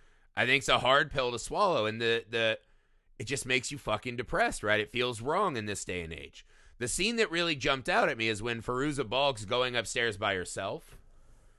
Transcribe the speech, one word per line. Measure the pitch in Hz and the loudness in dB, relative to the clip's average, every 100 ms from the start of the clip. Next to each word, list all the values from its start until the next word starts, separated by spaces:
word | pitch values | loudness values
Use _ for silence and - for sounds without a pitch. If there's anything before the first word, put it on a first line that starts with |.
| - _ _ 101 | -20 _ _ 0
I | 120 | 4
think | 135 | 4
it's | 147 | 4
a | 123 | 4
hard | 123 143 151 | 6 4 4
pill | 139 123 | 0 -2
to | 117 | -2
swallow, | - 160 202 143 | -4 0 2 2
and | 107 113 | 0 0
the, | 117 113 107 | 0 0 0
the, | 117 113 110 - - _ _ _ - | 0 0 0 -6 -20 _ _ _ -12
it | |
just | 110 135 | -6 -4
makes | 127 127 - | 0 0 -2
you | 147 | -6
fucking | - 107 127 120 | -4 -4 -4 -6
depressed, | 117 170 240 - | -2 0 0 0
right? | 104 107 | 0 0
It | 104 | 0
feels | 120 123 110 | -2 -2 -2
wrong | 123 175 196 120 | -2 0 0 -2
in | 104 | -4
this | 98 | -6
day | - 90 | -6 -6
and | 82 | -6
age. | 76 69 - - - - - | -10 -14 -18 -20 -20 -20 -6
The | 120 | -4
scene | - 208 233 | 0 0 2
that | 185 | 0
really | 170 170 | 2 0
jumped | 147 143 135 175 | 0 0 0 0
out | 208 185 | 2 2
at | 117 | 2
me | 113 | 0
is | 104 | 0
when | 120 117 | -2 -4
Fairuza | 110 127 151 139 113 | -2 -2 -2 -2 -2
Balk's | 123 143 110 | 0 2 0
going | 101 123 127 120 | -2 0 0 0
upstairs | 110 127 117 101 | -2 0 0 0
by | 104 | 0
herself. | 95 87 110 98 156 - - - - - - - | 0 -4 -6 -6 -8 -12 -20 -20 -20 -20 -20 -20